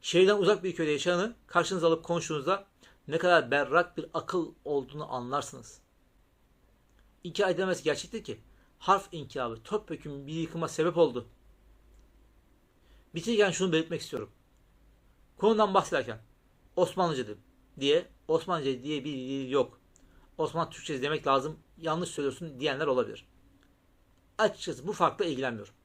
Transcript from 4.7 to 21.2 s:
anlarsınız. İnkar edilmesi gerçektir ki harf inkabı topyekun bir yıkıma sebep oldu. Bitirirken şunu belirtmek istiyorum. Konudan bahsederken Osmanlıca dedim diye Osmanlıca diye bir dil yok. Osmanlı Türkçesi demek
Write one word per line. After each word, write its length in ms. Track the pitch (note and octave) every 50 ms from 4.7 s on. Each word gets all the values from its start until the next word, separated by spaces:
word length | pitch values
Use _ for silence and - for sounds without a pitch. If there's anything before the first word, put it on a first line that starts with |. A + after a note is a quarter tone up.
| D3 C#3 C3 B2+ C#3 D3+ D3+ - -
anlarsınız. 640 | B2+ A#2+ B2 C3 D3 C#3+ - - C3 A#2 - - - _ _ _ _ _ _ _ _ _ _ _ _ _ _ _ _ _ _ _ _ _ _ _ _ _ _ _ _ _
İnkar 260 | F3+ D#3+ - G3+ -
edilmesi 340 | E3+ E3+ F#3+ F#3+ F3+ - -
gerçektir 400 | D#3 D3 C#3+ - - - A3+ -
ki 160 | - A2+ - - - - _ _ _ _ _
harf 300 | - - F#3+ G3 F#3+ - -
inkabı 500 | E3 C#3+ - - C#3+ B2+ A#2+ A2+ A2+ -
topyekun 640 | - G#3 G#3+ - - D#3+ C#3+ - D#3 C#3+ C#3 C#3
bir 60 | C#3 D#3
yıkıma 360 | E3 E3 D#3 - E3+ E3 D3+
sebep 280 | - - D#3 F3+ E3
oldu. 320 | E3 E3 D3 A#2 A#2+ A2+ - - _ _ _ - _ _ - - _ _ _ - - - _ _ _ _ _ _ _ _ _ _ _ _ _ _ _ _ _ - - _ _ _
Bitirirken 360 | E3 E3+ A3+ A#3+ G#3 G#3 G3+
şunu 220 | D#3+ - F#3+ F#3 E3
belirtmek 280 | D#3+ D#3+ D#3+ E3 D#3+
istiyorum. 300 | - - - B2 G#2 G2+ - _ _ _ _ _ _ _ _ _ _ _ _ _ _ _ _ _ _ _ _ _
Konudan 360 | - G#3 A3+ G#3+ A3 G3 F#3+
bahsederken 440 | G3 F#3+ - - D3 B2+ A#2 A2 G#2+ - _ _ _ _ _ _ _ _ _ _
Osmanlıca 500 | - F3+ E3+ - F#3 F#3 E3+ D#3 B2+ B2
dedim 140 | G#2 G#2 - _ _ _ _ _ _ _ -
diye 260 | C3+ C#3 C#3+ E3 F#3 - - _ _ -
Osmanlıca 540 | D#3 E3 D#3+ - F3+ E3 C#3+ C3+ C3+ A#2+ B2
diye 220 | C#3+ D3+ D3 C3
bir 80 | D3+ D3
dil 380 | C3 B2+ B2+ C3+ C#3 C3+ B2+
yok. 300 | B2+ C#3+ B2+ B2+ - _ _ _ _ _ _ - _ - - _ _ -
Osmanlı 320 | D#3+ D3+ D#3 D#3+ E3 D3+
Türkçesi 320 | - - - - D#3 C3 B2
demek 240 | C#3+ D#3 D3+